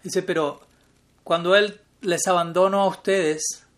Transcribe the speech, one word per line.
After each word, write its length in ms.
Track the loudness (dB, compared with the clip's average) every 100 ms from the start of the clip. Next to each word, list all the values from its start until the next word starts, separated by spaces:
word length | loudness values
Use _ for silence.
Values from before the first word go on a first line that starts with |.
Dice, 200 | -4 -6
"Pero 380 | -2 -2 -2 -6 _ _ _ _ _ _
cuando 320 | -4 -2 4 2
él 240 | 2 -4 _ _
les 240 | -4 -2 0
abandonó 560 | 0 0 2 2 2
a 60 | 0
ustedes 760 | -2 -2 0 0 -2 -6 -10 _